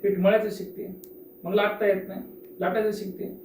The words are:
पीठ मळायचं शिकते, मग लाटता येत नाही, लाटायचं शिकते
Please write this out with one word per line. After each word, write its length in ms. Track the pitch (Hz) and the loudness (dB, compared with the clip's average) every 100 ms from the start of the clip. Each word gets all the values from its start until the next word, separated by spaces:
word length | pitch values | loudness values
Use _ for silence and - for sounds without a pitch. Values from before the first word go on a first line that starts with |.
पीठ 140 | 202 185 | 2 4
मळायचं 300 | 185 214 214 | 6 4 2
शिकते, 360 | - - - 180 - - - - - | -6 -10 -10 -12 -12 -18 -20 -20 -12
मग 100 | 175 | 0
लाटता 340 | 202 202 - 208 | 2 2 2 2
येत 200 | 190 185 | 2 0
नाही, 140 | 190 - - - - | -10 -10 -16 -20 -4
लाटायचं 320 | 185 220 214 202 | -2 0 0 -2
शिकते 340 | 190 - - - | -8 -8 -10 -10